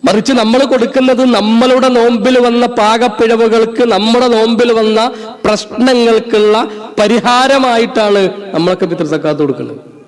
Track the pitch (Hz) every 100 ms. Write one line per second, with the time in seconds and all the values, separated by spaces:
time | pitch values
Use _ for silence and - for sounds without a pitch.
0 | 254 202 240 262 220 247 277 262 240 269
1 | 254 247 262 226 208 226 254 254 254 247
2 | 233 240 214 254 240 240 240 240 214 226
3 | 240 214 226 226 226 226 226 233 240 190
4 | 220 233 247 226 226 226 240 226 220 220
5 | 240 247 220 - 220 214 - - 254 247
6 | 233 226 233 220 214 214 240 - - -
7 | 208 233 240 247 262 277 262 233 233 -
8 | 214 202 190 196 202 165 175 185 180 170
9 | 160 156 151 143 147 131 123 143 - -